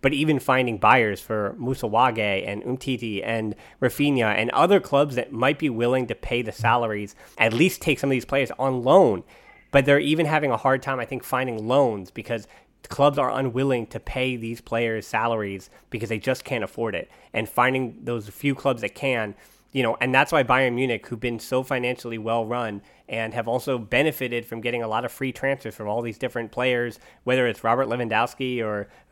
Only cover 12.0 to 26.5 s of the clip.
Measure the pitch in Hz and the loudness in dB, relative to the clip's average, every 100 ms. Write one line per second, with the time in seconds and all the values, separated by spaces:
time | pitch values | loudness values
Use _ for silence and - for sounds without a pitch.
12 | 92 - 107 117 - - _ _ - - | -8 -12 -8 -8 -8 -20 _ _ -16 2
13 | 143 143 127 117 135 120 139 127 110 - | 2 4 -2 0 -2 -2 0 0 -2 -10
14 | - 131 127 123 113 113 - 117 117 113 | -8 -4 -4 -4 -6 -10 -4 -2 -2 -4
15 | 101 113 113 113 101 98 - - _ 113 | -2 -2 0 0 -2 -6 -12 -20 _ -8
16 | 110 110 117 131 - 127 101 - 113 98 | -6 -4 -2 -4 -4 -6 -6 -4 -4 -4
17 | - _ - - 107 - 127 131 127 - | -10 _ -8 -6 -4 2 2 2 -4 -8
18 | 123 120 107 - 143 135 143 123 104 - | -6 -6 -8 -6 -2 0 0 -2 -4 -4
19 | 139 123 107 101 - _ _ 135 120 - | -2 -2 -4 -8 -20 _ _ 0 0 0
20 | 127 131 147 160 123 127 131 120 131 113 | 4 6 6 4 4 4 2 0 -2 -2
21 | - 117 123 117 - 127 127 131 123 123 | -6 -6 -4 -6 -2 -4 -2 -4 -2 -4
22 | 120 113 110 117 110 120 117 101 - _ | -8 -8 -2 -2 -2 -4 -4 -8 -12 _
23 | _ 113 110 120 113 123 131 127 107 123 | _ -6 -6 -4 -2 -2 -2 -4 0 2
24 | 156 143 127 120 117 113 120 120 113 110 | 2 0 -4 -4 -6 -8 -4 -4 -2 -2
25 | 120 - 135 - 139 135 - - 104 107 | -4 -6 -8 -4 -4 -4 -6 -10 -4 -4
26 | 120 107 127 120 113 | -4 -6 -6 -6 -8